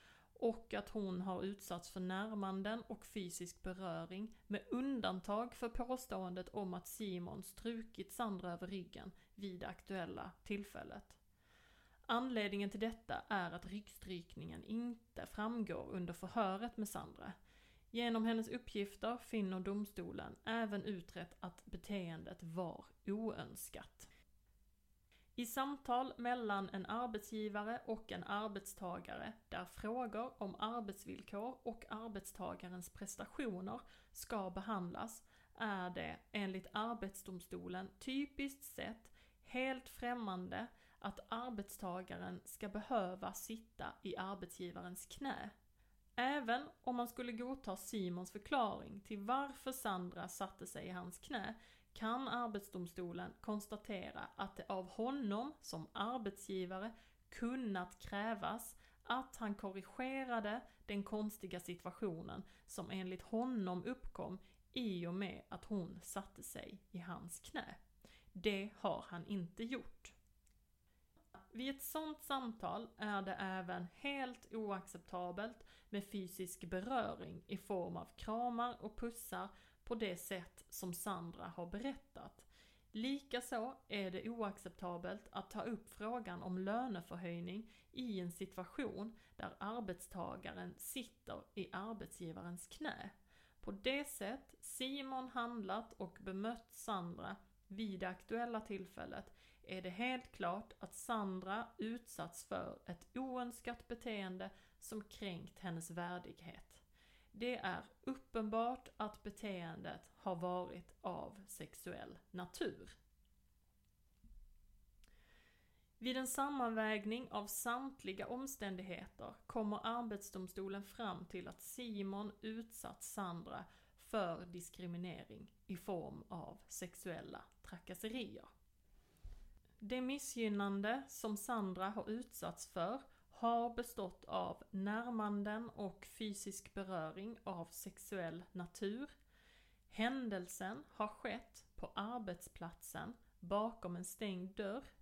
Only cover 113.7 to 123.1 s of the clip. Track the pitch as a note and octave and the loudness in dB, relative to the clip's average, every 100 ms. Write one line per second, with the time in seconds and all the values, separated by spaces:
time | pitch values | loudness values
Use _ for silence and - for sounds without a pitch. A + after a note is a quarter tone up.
113.7 | _ - _ _ - - - - - - | _ -20 _ _ -20 -16 -14 -16 -18 -20
114.7 | - - - - - - - - - - | -20 -20 -20 -20 -20 -20 -20 -20 -20 -20
115.7 | - - - A#3+ C4 B3+ - C#4+ C#4 A#3 | -20 -20 -2 2 4 2 4 4 6 4
116.7 | A3 G#3+ G#3+ G#3 A#3+ C4 G#3 G#3 - A#3+ | 6 4 4 2 0 0 -2 0 0 2
117.7 | B3 C4+ C4+ G3 G3 - B3 C4+ - G3+ | 0 -2 -4 -4 -2 -2 -2 -2 -2 -2
118.7 | F#3 F#3+ - F#3+ - - - - A#3 G#3 | -2 -4 -6 -6 -8 -8 -8 -2 2 4
119.7 | G#3+ A3+ A#3+ A#3 G3+ - F#3+ F#3 - G3 | 4 2 0 0 -2 -4 -4 -4 -2 -2
120.7 | G3+ G3+ - G3+ F3+ F3 F#3 F3 - - | -2 -4 -2 -2 -2 -4 -4 -6 -8 -8
121.7 | - A#3+ G3+ G3 G3 G#3 - A3 A3 A3+ | -4 -2 2 2 0 -2 -4 -4 -4 -6
122.7 | - - - - | -8 -8 -6 -4